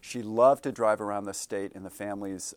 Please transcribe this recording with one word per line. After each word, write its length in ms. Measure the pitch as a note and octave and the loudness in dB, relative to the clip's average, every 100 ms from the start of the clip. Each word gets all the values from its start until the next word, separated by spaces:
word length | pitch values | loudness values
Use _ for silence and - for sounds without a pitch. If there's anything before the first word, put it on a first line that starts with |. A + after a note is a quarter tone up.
She 200 | - B2+ | -12 -10
loved 440 | G#2+ A2+ B2+ C#3 C#3+ | -4 6 6 6 0
to 60 | |
drive 300 | A#2 A2 G#2+ | 0 2 2
around 220 | G#2 G#2 | 0 -4
the 100 | G2+ | -6
state 380 | F#2+ - G2+ G2 | -8 -6 -6 -6
in 100 | F#2+ | -10
the 80 | F#2 | -14
family's, 640 | - G#2 G2+ G2 F#2+ - | -10 -8 -6 -6 -8 -10